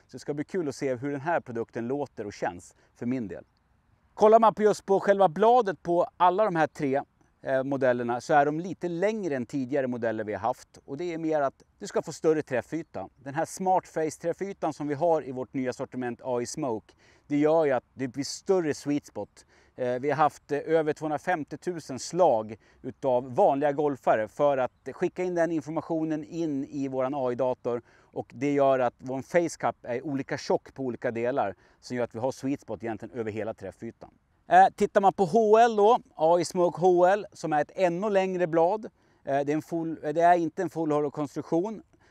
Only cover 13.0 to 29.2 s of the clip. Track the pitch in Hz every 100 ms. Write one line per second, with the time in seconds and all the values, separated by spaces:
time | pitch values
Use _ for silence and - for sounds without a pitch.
13 | 95 _ 131 139 156 - 185 185 - 165
14 | 156 - 170 - 196 190 165 - 147 139
15 | 170 156 131 127 120 139 127 120 127 127
16 | 123 117 131 120 120 - 139 110 _ _
17 | _ _ - 143 151 165 151 123 _ 113
18 | 131 139 135 - - 185 156 139 143 143
19 | - 107 101 - _ _ _ - 123 127
20 | 143 139 147 - - 143 - 160 151 143
21 | 156 147 - 175 143 151 180 170 - 127
22 | - 170 170 113 107 110 _ _ 135 -
23 | 135 123 131 123 190 139 147 143 147 131
24 | 180 120 107 - 147 135 123 _ - -
25 | 180 - 185 170 165 165 147 160 - 165
26 | 160 156 151 165 165 139 131 143 135 131
27 | 131 143 127 123 127 123 123 120 _ _
28 | _ - - 117 143 143 135 131 120 _
29 | 127 135